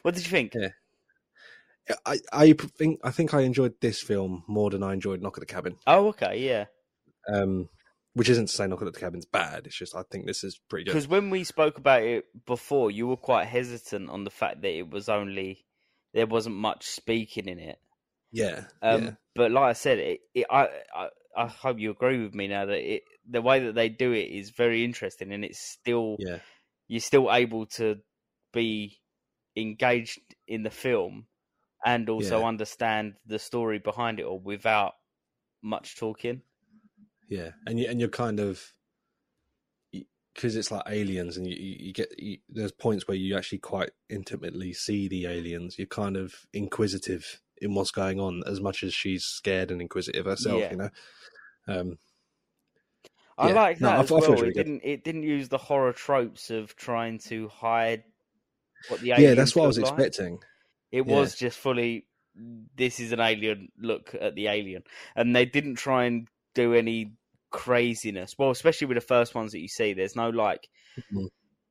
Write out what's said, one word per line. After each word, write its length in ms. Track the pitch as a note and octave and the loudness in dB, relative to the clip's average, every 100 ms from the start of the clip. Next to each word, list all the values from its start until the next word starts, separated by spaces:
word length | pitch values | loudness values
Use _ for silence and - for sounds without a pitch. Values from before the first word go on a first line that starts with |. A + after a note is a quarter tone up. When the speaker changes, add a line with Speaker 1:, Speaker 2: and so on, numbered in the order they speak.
Speaker 1:
What 140 | E3+ F3 | -2 -2
did 80 | |
you 80 | E3+ | 0
think? 240 | F3+ A2 A2+ | 0 0 -2
Speaker 2:
Yeah. 140 | G2 - _ _ _ _ _ _ - - _ _ - - - | -6 -6 _ _ _ _ _ _ -20 -20 _ _ -8 -6 -4
I, 120 | C#3+ - | -6 -2
I 200 | C#3+ D#3 | 8 10
p-, 140 | D#3 F#3 | 10 6
think, 320 | - D#3 D#3 | -2 0 0
I 80 | B2+ | -2
think 240 | - D#3+ D3 | 0 2 4
I 60 | |
enjoyed 340 | C3 B2+ B2 - | 4 4 2 2
this 200 | A#2+ - | -2 -2
film 420 | - G2+ F#2+ F#2 E2+ | -2 -2 -2 -4 -4
more 220 | G#2 G#2 | 0 2
than 100 | G2 | 0
I 120 | G2 | -2
enjoyed 280 | G2 G2+ F#2+ | -2 -4 -4
Knock 160 | F#2+ - | -6 -10
at 40 | |
the 40 | - | -12
Cabin. 320 | F2+ F2+ F2 - | -8 -8 -2 6
Speaker 1:
Oh, 220 | F3+ G#3 | 6 6
okay, 300 | G3+ F#2+ G#2 | 0 -2 -2
yeah. 260 | C3 A2+ G#2 _ _ _ _ _ - | -2 -2 -4 _ _ _ _ _ -4
Speaker 2:
Um, 380 | G#2 G2 F#2+ F2 _ _ _ _ | 0 0 -2 -6 _ _ _ _
which 160 | A#2+ A2+ | 0 4
isn't 180 | A#2+ G#2 | 4 2
to 60 | |
say 140 | - G2 | -2 -4
Knock 140 | F#2 | -4
at 120 | F#2+ | -8
the 60 | - | -8
Cabin's 260 | F2+ F2 - | -10 -10 -4
bad. 400 | G2+ E2 D#2 E2 | -2 -2 -6 -12
It's 100 | - | -14
just 180 | F#2 F2 | -12 -12
I 80 | |
think 220 | F#2 G2 - | -12 -12 -10
this 180 | F#2+ | -8
is 140 | G2 - - | -10 -12 -10
pretty 140 | F#2 E2+ | -8 -4
good. 60 | |
Speaker 1:
'Cause 140 | D#3 C#3+ | -4 0
when 220 | F#3+ G3+ | 0 0
we 140 | F#3+ | -4
spoke 340 | F3 - D#3 D3+ | -4 2 0 2
about 260 | C#3 B2+ | 4 6
it 420 | A2 A#2 - A#2+ - | 4 -2 -4 -12 -6
before, 460 | B2 - C#3+ A2 | -6 0 2 2
you 160 | G#2 A#2+ | 0 -2
were 100 | B2+ | -2
quite 280 | - A2+ G#2 | 0 0 2
hesitant 640 | B2 B2 A#2+ - G2+ F2+ | -2 -4 -8 -10 -10 -8
on 160 | F#2 G2 | -10 -10
the 40 | |
fact 320 | - G2 - | -6 -6 -4
that 80 | G2 E2 | -6 -6
it 120 | E2+ | -8
was 180 | G2+ G2+ | -8 -2
only, 560 | G#2 G2+ G2 F#2+ F#2+ _ _ _ _ _ | -2 -2 -6 -8 -10 _ _ _ _ _
there 140 | A2 A2+ | 0 0
wasn't 280 | A2+ A2+ G2 | 0 -2 -4
much 280 | G#2+ - - | -4 -4 -8
speaking 600 | - - A2+ G#2+ A2+ F#2+ | -10 -4 -2 -4 -8 -10
in 100 | F2 | -10
it. 200 | D#2+ - _ _ _ _ _ | -14 -18 _ _ _ _ _
Speaker 2:
Yeah, 340 | A2+ G#2 D#2 - - | -4 -4 -4 -12 -4
Speaker 1:
Um, 220 | A2+ A2+ | 2 2
Speaker 2:
yeah. 80 | A2 G#2+ _ - | 0 -8 _ 2
Speaker 1:
but 160 | A#2+ | 4
like 180 | B2+ C3 | 6 4
I 40 | |
said, 260 | A#2 C#3+ A2 | 4 2 2
it, 220 | C#2+ - _ | 2 -4 _
it, 120 | B2 - | -2 4
I, 180 | C3+ C#3 C#2 - | 4 4 0 -12
I, 160 | F2 F#2 - _ G2 | -10 -10 -12 _ -4
I 120 | A#2 | -4
hope 320 | - C3 A#2 | -4 -4 -2
you 120 | G#2+ | -4
agree 300 | G2 B2+ B2+ | 0 0 0
with 140 | G#2+ G2+ | -2 -4
me 120 | G2 | -4
now 180 | G2+ G2 | -2 -2
that 140 | F#2+ | -2
it, 240 | B1 G#2+ - _ A2 | -2 -6 -6 _ -6
the 120 | A#2+ | -2
way 200 | A#2+ C3+ | 4 4
that 140 | A#2+ A2+ | 2 0
they 140 | A2+ | 0
do 220 | A2 B2+ | 2 0
it 180 | A2+ F2+ | 0 -2
is 200 | G2 G2 | -6 -8
very 320 | - A#2+ A#2 | 0 2 2
interesting, 480 | A#2+ A#2+ G2 - G2 | 0 -4 -8 -8 -10
and 120 | G2+ G#2 | -8 -10
it's 140 | - | -12
still, 580 | - - A#2+ A#2+ A2 G#2 | -16 -10 -2 0 0 -4
Speaker 2:
Yeah. 200 | F#2+ E2+ - _ _ _ - | -6 -10 -14 _ _ _ -8
Speaker 1:
you're 120 | A#2 | -8
still 320 | - C#3 A#2+ | 4 4 6
able 320 | A#2+ B2 A2+ A2 | 4 2 0 -8
to 320 | - A2 G#2 _ _ _ _ _ | -4 -2 -2 _ _ _ _ _
be 460 | A#2 A2+ G#2+ G#2 - _ _ _ _ _ A2 | -2 -2 -2 -6 -14 _ _ _ _ _ -8
engaged 640 | A2 G#2+ B2+ A#2+ A2+ - _ _ - | -8 -2 0 0 -2 -12 _ _ -12
in 160 | A2+ | -8
the 60 | A2 | -8
film 580 | - C3 A#2 F#2 G#2+ A2+ _ _ _ _ _ A#2 | -6 -2 0 -2 -8 -20 _ _ _ _ _ 0
and 240 | A#2+ A2+ | 0 0
also 320 | A2 G2+ A2+ | -2 0 0
Speaker 2:
Yeah. 60 | A2+ | 0
Speaker 1:
understand 680 | A2 G#2+ - A2+ G#2+ G#2+ G2 A2 | -2 -6 -4 -2 0 -4 -10 -10
the 140 | G#2+ | -10
story 400 | - A#2+ A2+ G#2 | -6 -4 -2 -4
behind 400 | G#2 G#2+ A#2 G#2 | -4 -4 -4 -4
it 60 | D#2+ | -6
all 140 | F#2 | -8
without 540 | F#2+ G2+ A2+ G#2+ G2 - _ _ _ _ _ _ | -8 -4 2 2 2 -4 _ _ _ _ _ _
much 340 | G#2+ G#2+ - - | -8 -8 -8 -8
talking. 460 | A2+ G#2+ A#2+ C3 - _ _ _ _ _ _ _ - | -8 -6 -6 -8 -12 _ _ _ _ _ _ _ -12
Speaker 2:
Yeah, 240 | F#2+ E2 - A2 | -10 -10 -12 -8
and 140 | A#2 | -4
you, 80 | A#2+ | -2
and 100 | A#2+ | -2
you're 100 | A#2 | -2
kind 300 | - A#2 G#2 | -2 -4 -2
of, 320 | G2+ F#2 - _ _ _ _ _ _ _ _ _ _ _ _ | -4 -4 -12 _ _ _ _ _ _ _ _ _ _ _ _
y-, 120 | F#2+ - _ _ - | -16 -16 _ _ -6
'cause 200 | B2 A2 | -4 -2
it's 140 | G2+ | -4
like 140 | G#2 - | -6 -4
aliens, 500 | G#2 G2+ F#2 F2 F2+ | -4 -2 -4 -6 -6
and 100 | F#2 | -8
you, 80 | - | -8
you, 200 | F#2+ - F#2+ | -10 -12 -12
you 60 | |
get, 200 | F#2+ A2 - | -8 -8 -8
you, 180 | G#2+ F#2+ _ | -12 -12 _
there's 220 | A2+ G#2 | -8 -8
points 340 | - A#2 G#2 - | -4 -2 -2 -4
where 80 | F#2+ | -4
you 180 | F#2+ G2 | -2 -4
actually 220 | - G2+ | -6 -10
quite 320 | - G2 - - - | -6 -6 -6 -8 -14
intimately 640 | G#2 F#2 G2 E2+ F2+ F2+ | -12 -10 -10 -10 -10 -10
see 340 | F2 - G#2 F#2+ | -8 -4 -2 -2
the 180 | F#2 F2+ | -4 -6
aliens. 500 | F2 E2+ E2+ F2+ - | -6 -8 -8 -10 -12
You're 80 | G2 | -10
kind 300 | - G2+ F#2+ | -4 -4 -4
of 280 | F#2 - _ | -6 -12 _
inquisitive 880 | G2+ G2 - G#2+ F#2+ - F2+ - - _ - | -8 -6 -2 -2 -2 -6 -8 -8 -20 _ -10
in 120 | G#2 | -4
what's 180 | G2 F#2+ | -2 -2
going 280 | - F#2+ F#2+ | -2 -2 -2
on 240 | F#2+ F2 - | -4 -4 -6
as 120 | G2 | -4
much 240 | G2 - | -4 -4
as 100 | F#2+ | -6
she's 300 | - G2 F#2 | -4 -4 -4
scared 480 | - - G2+ F#2+ F#2 | -4 -6 -2 0 -2
and 100 | F2+ | -6
inquisitive 440 | F2 F#2+ F2 - F#2 | -6 -6 -4 -4 -4
herself, 340 | G2 - F#2 | -2 0 0
Speaker 1:
Yeah. 100 | F2 | -2
Speaker 2:
you 60 | F#2 | -4
know? 120 | G2+ - - - - - - _ - | -8 -10 -20 -20 -20 -20 -20 _ -6
Um, 320 | F#2+ F2+ E2+ _ _ _ _ _ _ _ _ _ _ - _ _ - | -6 -6 -10 _ _ _ _ _ _ _ _ _ _ -20 _ _ 0
Speaker 1:
I 100 | D#3+ | 4
Speaker 2:
yeah. 60 | |
Speaker 1:
like 260 | G#3 G3+ E3 | 6 4 4
Speaker 2:
No, 80 | B2+ | 4
Speaker 1:
that 100 | C3+ | 4
Speaker 2:
I 20 | |
Speaker 1:
as 60 | C3+ | 6
Speaker 2:
thought, 80 | D#3+ | 6
I 20 | |
thought 40 | D#3 | 8
it 20 | |
Speaker 1:
well. 40 | |
Speaker 2:
was 100 | A#2+ | 6
really 100 | A#2 | 4
Speaker 1:
It 40 | - | 0
Speaker 2:
good. 100 | D3+ | -2
Speaker 1:
didn't, 160 | C#3+ | -4
it 200 | C3+ C#3+ | -4 -6
didn't 200 | D#3+ D#3+ | -4 -4
use 260 | D3+ C#3+ B2+ | -2 -2 -2
the 80 | C3 | -4
horror 360 | - C#3 B2+ | 0 2 2
tropes 560 | A#2+ - C#3 A#2 - - | 0 0 0 0 -6 -8
of 260 | A2+ G#2+ - | -8 -8 -12
trying 420 | - A#2 A#2 A2+ - | -4 -4 -4 -8 -8
to 180 | A2+ G#2+ | -8 -10
hide 560 | - A#2 A2+ A2+ A2+ - _ _ _ _ _ _ _ - | -6 0 2 2 0 -6 _ _ _ _ _ _ _ -10
what 120 | A#2 | -4
the 120 | A#2+ B2 | 4 10
Speaker 2:
Yeah, 0 | |
Speaker 1:
aliens 180 | C#3+ B2 | 10 10
Speaker 2:
that's 180 | C#3 E3+ | 6 6
what 80 | |
I 40 | D3+ | 6
was 100 | A#2 | 4
Speaker 1:
look 120 | C3 | 2
like. 80 | C#3+ | 2
Speaker 2:
expecting. 400 | C3 - F#2 F2 - _ _ _ _ | 0 0 -6 -8 -16 _ _ _ _
Speaker 1:
It 140 | B2+ A#2+ | -2 2
Speaker 2:
Yeah. 100 | C#3 | 4
Speaker 1:
was 200 | C3+ - | 2 0
just 220 | B2 - | -6 -4
fully, 500 | C3+ A#2+ A#2+ A#2 - _ _ F#2+ A#2 A2+ A2 - | -2 0 0 -2 -8 _ _ -20 -18 -18 -12 -2
"This 240 | B2 A#2+ | -2 -2
is 140 | A#2 | -4
an 80 | A#2 | 2
alien, 500 | A2+ G#2+ G#2+ G2+ F#2+ - | 2 2 0 -4 -6 -10
look 360 | A2+ G#2 - - | -4 -4 -6 -6
at 160 | G#2 G#2 | -4 -2
the 120 | G#2 | -2
alien." 360 | G#2 G2 F2+ - - - - | -2 -4 -10 -16 -20 -10 -2
And 180 | A#2+ B2 | 2 4
they 100 | B2 | 4
didn't 300 | D3 C#3+ A#2+ | 2 -2 -4
try 300 | C#3 B2+ B2 | 0 0 2
and 220 | A#2 A#2 _ _ | -2 -6 _ _
do 200 | - A#2+ | 2 4
any 400 | A#2 A2+ A2+ G#2+ G#2+ _ _ _ | 6 4 -2 -6 -12 _ _ _
craziness. 840 | - - B2 A#2+ A2+ A2 G2 F#2+ - | -8 2 2 2 0 -4 -6 -8 0
Well, 120 | C3+ | 0
especially 360 | B2 D#3+ D#3+ C#3+ | 2 2 2 0
with 80 | A#2+ | -2
the 40 | |
first 320 | - B2 A#2+ A#2+ | 2 4 4 0
ones 180 | A2 | -6
that 60 | G2+ | -8
you 60 | F2+ | -8
see, 240 | - A2 | -2 0
there's 220 | F#2+ F#2+ A#2+ | 0 -2 -2
no, 120 | A#2 | -2
like, 380 | A2+ G#2 - - _ _ - | 2 0 0 -8 _ _ -18
Speaker 2:
Mm-hmm. 260 | - G2 F#2+ _ _ _ _ | -8 -8 -8 _ _ _ _